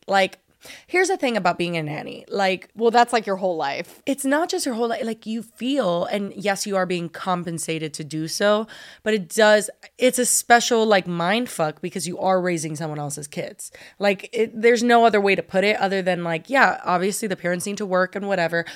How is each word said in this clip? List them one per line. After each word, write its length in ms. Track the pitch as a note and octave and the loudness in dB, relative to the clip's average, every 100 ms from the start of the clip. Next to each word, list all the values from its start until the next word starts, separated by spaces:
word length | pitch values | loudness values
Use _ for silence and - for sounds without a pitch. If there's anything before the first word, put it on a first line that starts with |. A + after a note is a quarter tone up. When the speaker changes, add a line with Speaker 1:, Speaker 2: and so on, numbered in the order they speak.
| - | 0
Speaker 1:
like, 300 | G3 F#3+ - _ _ - - - | 2 2 -2 _ _ -20 -20 -2
here's 200 | F4+ F#4 | 0 2
the 80 | F#4 | 0
thing 200 | C4 A3 | 0 0
about 200 | F3+ E3+ | 0 0
being 200 | F3 E3+ | -2 -2
a 60 | |
nanny. 420 | D3+ D3+ E3 - - | -4 -6 -10 -14 -8
Like, 400 | G3 F#3+ F3+ - | -2 0 -2 -8
Speaker 2:
Well, 160 | - A#3 | -2 2
that's, 220 | A#3+ A#3+ | 4 4
like, 120 | A#3 | 2
your 120 | G3+ F#3 | -2 -2
whole 200 | F#3 D#3+ | -2 -2
life. 460 | C#3 C3 - - | -4 -4 -8 -8
Speaker 1:
it's 200 | - C4+ | -6 -4
not 240 | C4+ D4 F4 | 0 0 0
just 160 | F#4 C#4+ | -2 -4
your 80 | |
whole 140 | A3 A#3 | -2 -2
life. 160 | - | -2
Like, 200 | A3+ A3 G#3+ | -6 -8 -8
you 160 | A3+ | -10
feel, 640 | G#3+ - B3 C#4 F#3+ F3 F#3 | -10 -8 -2 0 0 0 -2
and 280 | G3+ G3 | -4 -4
yes, 320 | - G3+ F#3+ G#3+ | -4 -2 -2 -2
you 100 | F#3+ | -2
are 80 | F3+ | 0
being 220 | F3+ E3+ | -2 -6
compensated 840 | - F#3+ F3 E3+ E3 - D#3+ D#3 | -6 -4 -4 -4 -6 -6 -4 -6
to 100 | - | -8
do 220 | D3 D#3 D#3+ | -8 -6 -6
so, 380 | - G#3 G#3 A3 - - - | 0 2 2 -2 -12 -20 -8
but 120 | G#3+ | -2
it 140 | G#3+ E3 | -2 -2
does, 400 | A3 G#3+ G#3+ - - - - | 4 6 6 2 -10 -20 0
it's 220 | B3+ B3 | 0 2
a 80 | A#3+ | 0
special, 580 | - - A#3+ - A3+ | 0 4 4 4 2
like, 220 | A3 G3 F3+ | 4 2 2
mind 420 | E3+ E3+ A3+ B3 | -2 0 0 -2
fuck 320 | - D#3 D3+ | -4 -4 -4
because 260 | F3+ G3 D#3 | -8 -8 -8
you 100 | - | -2
are 220 | F#3 F#3+ | 0 2
raising 340 | F3+ E3+ D#3 D3+ | 2 -2 -4 -6
someone 220 | D#3+ D3 | -6 -6
else's 280 | D3 D3 C#3+ | -8 -8 -10
kids. 420 | F3 - - - - - - | -10 -10 -12 -18 -18 -20 -2
Like, 300 | G3+ G3 G3+ | -2 -2 -4
it, 180 | A#3 A3 A3+ | -4 -4 2
there's 220 | A#3 A#3+ | 4 4
no 240 | A#3+ A#3 A3+ | 6 6 6
other 140 | G#3 | 6
way 140 | G3 | 4
to 80 | F3+ | 2
put 220 | - F#3+ | 0 0
it 120 | G3+ G#3 | 2 2
other 240 | G3 F#3+ | 0 0
than, 220 | F#3 F3 | -2 -2
like, 260 | E3+ E3 - | -2 -6 0
yeah, 300 | C4+ G3 - | 4 4 2
obviously 420 | - F3 F#3+ F#3+ G#3+ | -2 0 0 -2 -4
the 80 | F3+ | -4
parents 280 | F3 F3 | -4 -4
need 140 | G3+ G3+ | -4 -6
to 80 | G3+ | -2
work 280 | F#3 F#3 G3+ | 0 0 -2
and 100 | G3+ | -2
whatever, 380 | F#3 E3 E3+ E3 | 0 0 -2 -4